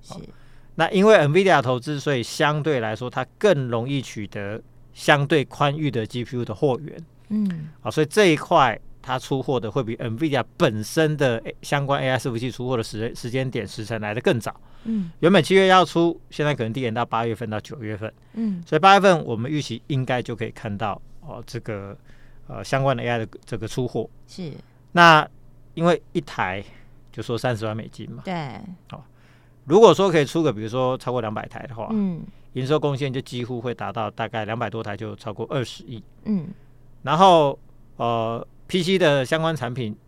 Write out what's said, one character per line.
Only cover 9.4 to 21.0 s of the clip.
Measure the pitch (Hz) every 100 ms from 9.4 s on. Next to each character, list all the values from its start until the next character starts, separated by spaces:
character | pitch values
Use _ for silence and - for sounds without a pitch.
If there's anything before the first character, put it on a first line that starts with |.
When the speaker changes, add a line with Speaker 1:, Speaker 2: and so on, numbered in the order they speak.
Speaker 2:
货 | 127 127
的 | 113
会 | 139
比 | 110 113
nvidia | 120 113 156 135 113 -
本 | 165 107
身 | 107 - 156 151
的 | 139 117 - -
相 | - 143 139
关 | 143
A | 135
I | 127
伺 | 143
服 | 117
器 | 123
出 | 104 123
货 | 127
的 |
时-， | 110 107 113
时 | - 123
间 | 127 131
点 | 131 101
时 | -
程 | 107 113
来 | 104
得 | 107
更 | 196 131
早。 | 110 - - - -
Speaker 1:
嗯。 | 220 175 -
Speaker 2:
原 | 156
本 | 196
七 | 147
月 | 190 190
要 | 185
出， | 175 170 170 165 -
现 | - 147
在 | 147
可 |
能 | 113
递 | 113
延 | 127
到 | 110 120
八 | 113 117
月 | 110
份 | 117
到 | 107
九 | - 117
月 | 107 107
份。 | 107 - -
Speaker 1:
嗯。 | 214 226 185 170
Speaker 2:
所 | -
以 |
八 | 233
月 | 196
份 | 190 165 139
我 | 113
们 | 123
预 | 151
期 | 135 117 -
应 | 139 127
该 | 127
就 | 110
可 | 113 110
以 |
看 | - 117 101
到， | 107 -